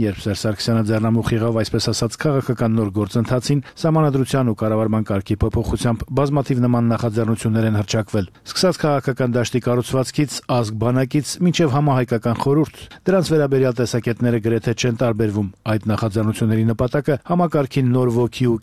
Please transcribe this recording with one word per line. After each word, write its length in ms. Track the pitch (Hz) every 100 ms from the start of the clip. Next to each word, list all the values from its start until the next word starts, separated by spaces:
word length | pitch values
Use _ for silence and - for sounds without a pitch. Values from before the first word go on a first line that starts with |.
երբ 140 | 107 95 104
Սերժ 120 | 98
Սարգսյանը 400 | 113 104 - 113 107
ձեռնամուխ 360 | 110 113 113 107 113
եղավ, 140 | 117 110
այսպես 200 | 107 113 -
ասած, 180 | 104 117 -
քաղաքական 560 | 156 135 - 117 117 113
նոր 160 | 104 98
գործընթացին, 640 | 101 120 110 127 - 143 - -
սահմանադրության 720 | 165 160 151 135 127 139 123
ու 60 | 107
կառավարման 480 | 110 110 110 110 104
կարգի 280 | 98 - 104
փոփոխությամբ 680 | 113 117 - 110 123 113 - 127
բազմաթիվ 380 | 143 143 127 127 123
նման 160 | 120 117
նախաձեռնություններ 720 | 110 120 110 110 110 113 110
են 140 | 110 104
հռչակվել։ 500 | 101 113 101 107 92 -
Սկսած 300 | - - 185 160
քաղաքական 460 | 156 143 143 127 127 120
դաշտի 200 | 120 123
կառուցվածքից, 680 | 120 123 - 131 127 - 147
ազգ 400 | - - 123 107 110
բանակից, 460 | 110 127 131 147 131 - 180
մինչև 280 | 156 160 139
համահայկական 600 | 147 131 123 117 120 113
խորհուրդ, 360 | 135 147 151 - - - -
դրանց 220 | 185 143
վերաբերյալ 420 | 156 143 135 131 120
տեսակետները 600 | 117 120 120 117 120 117
գրեթե 300 | 110 113 120
չեն 220 | 113 127 113
տարբերվում։ 520 | 123 107 110 104 98 - -
Այդ 140 | 107 107
նախաձեռնությունների 720 | 107 113 104 107 107 113 110 113
նպատակը 400 | 107 127 147 143 139 -
համակարգին 640 | 175 175 151 135 139 127
նոր 160 | 127 123 117
ոգի 280 | 117 - 123
ու 60 | 113